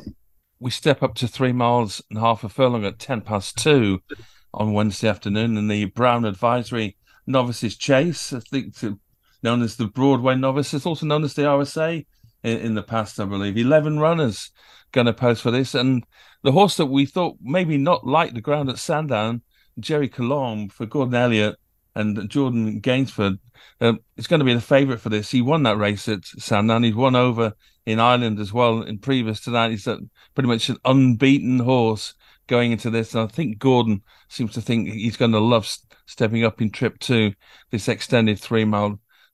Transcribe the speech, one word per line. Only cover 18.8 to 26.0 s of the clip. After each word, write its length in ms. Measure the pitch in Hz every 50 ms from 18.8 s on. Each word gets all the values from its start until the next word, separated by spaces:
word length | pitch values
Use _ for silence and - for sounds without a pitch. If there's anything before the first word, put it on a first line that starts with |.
| - - 165 147 160 147 127 104 107 113 117 120 - _ _ _ _ _ _ -
Jerry 300 | 110 - 156 147 143 117
Colombe 600 | - - 123 120 139 147 135 120 110 107 104 98
for 160 | - - 120
Gordon 300 | 110 - 151 135 127 123
Elliott 420 | 120 123 123 117 107 104 107 101 - _ _ _ _ _ _ -
and 340 | 110 107 107 104 110 95 107
Jordan 520 | - 147 139 131 120 117 110 107 107 107
Gainsford, 580 | 101 127 127 131 135 127 - - 107 98 95 98 _ _ _ _ - _ _ -
uh, 120 | 117 117 113 - - _ _
is 100 | - 113
gonna 180 | - - 156 147
be 100 | 127 120
the 60 | 117
favourite 400 | 110 - 147 135 143 135 127 104
for 80 | - 120
this. 220 | 107 107 104 -
He 120 | - 127 120
won 200 | 123 156 165 143
that 120 | 113 104
race 320 | 107 104 104 104 101